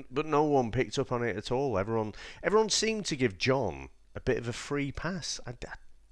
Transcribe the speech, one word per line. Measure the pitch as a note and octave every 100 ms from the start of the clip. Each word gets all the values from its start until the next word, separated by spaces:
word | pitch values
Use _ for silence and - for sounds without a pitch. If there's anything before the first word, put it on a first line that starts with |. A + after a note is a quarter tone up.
| -
but | C3 D#3
no | D3
one | D3+ C#3+ A#2
picked | A#2 G2+ -
up | B2+
on | A#2+
it | A#2+ F#2+
at | -
all. | B2+ C#3+ F#2+
Everyone, | G#2 A2+ G#2+ - - -
everyone | E3+ G#3+ A3
seemed | - A3 A3 -
to | C#3
give | B2 F#2
John | A#2+ C3+ G#2 C#2 C2+ - -
a | -
bit | - A#2
of | A#2
a |
free | A#2 - C#3+ C#3
pass. | - D#3+ F#3 - - -
I, |
I | B2 - - - - -